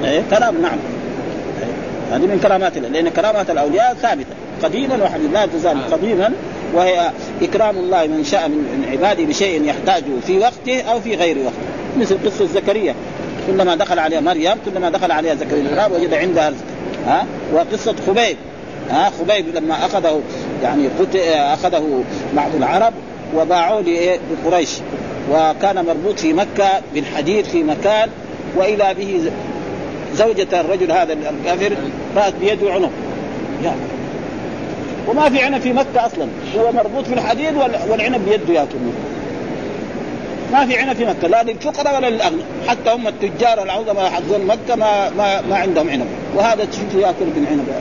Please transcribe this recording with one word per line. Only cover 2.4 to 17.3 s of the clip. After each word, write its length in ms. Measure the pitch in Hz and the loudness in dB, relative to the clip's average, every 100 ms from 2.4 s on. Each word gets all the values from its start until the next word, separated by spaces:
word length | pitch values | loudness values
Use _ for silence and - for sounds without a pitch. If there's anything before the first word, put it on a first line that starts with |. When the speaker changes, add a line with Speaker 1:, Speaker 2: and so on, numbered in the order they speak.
Speaker 1:
كرامات 340 | 196 190 190 165 | 4 4 2 -2
الله، 120 | 123 | -4
لأن 200 | 151 170 | 0 0
كرامات 420 | 160 208 214 185 | 2 2 2 0
الأولياء 440 | 160 147 170 247 214 | 0 2 4 2 2
ثابتة 240 | 233 165 127 - - - | 0 0 -4 -12 -12 -4
قديما 360 | 160 196 262 254 | -2 0 0 2
وحديثا، 300 | 185 165 151 | 2 2 0
لا 140 | 190 190 | 2 2
تزال 300 | 160 170 147 | 2 0 0
Speaker 2:
آه. 180 | 127 | 0
Speaker 1:
قديما، 380 | 160 202 190 208 381 - - - | 0 2 2 2 0 -6 -8 -2
وهي 360 | 170 185 180 170 - - - | 2 4 4 0 -2 -10 -4
إكرام 340 | 165 196 214 196 | 0 2 2 0
الله 300 | 180 185 156 | 2 2 2
من 180 | 156 | 0
شاء 240 | 143 196 160 | 0 0 2
من، 60 | |
من 340 | 151 135 131 123 | 0 -2 -2 -2
عباده 320 | 135 190 202 | 0 2 2
بشيء 400 | 156 151 196 160 | 0 0 0 2
يحتاجه 560 | 147 139 160 185 143 127 147 | 0 0 2 0 0 -4 0
في 120 | 185 | 4
وقته 440 | 233 - 247 254 | 2 0 -2 -2
أو 180 | 214 233 | 0 -2
في 140 | 220 | 0
غير 240 | 185 170 139 | 0 2 2
وقته. 320 | 127 - - - - 269 | -2 -4 -8 -8 -4 0
مثل 180 | 220 190 214 | 2 2 0
قصة 200 | 196 190 | 0 2
زكريا، 480 | 185 190 208 180 120 - - - - - | 2 2 2 0 -2 -8 -8 -8 -6 -2
كلما 280 | 190 180 | 2 4
دخل 240 | 165 202 170 | 2 2 2
عليها 220 | 160 160 | 2 2
مريم، 340 | 151 170 165 214 | 2 2 2 0
كلما 260 | 214 185 175 | -2 -2 0
دخل 200 | 180 180 | 0 2
عليها 240 | 156 160 | 2 2
زكريا 260 | 147 131 147 | 0 0 0
المحراب 320 | 143 156 208 | 0 2 2
وجد 220 | 175 170 | 2 2
عندها 340 | 156 180 170 151 | 2 2 2 2
رزقا. 160 | 135 - - - - - | 0 -10 -10 -8 -6 0
ها؟ 200 | 156 - | 2 0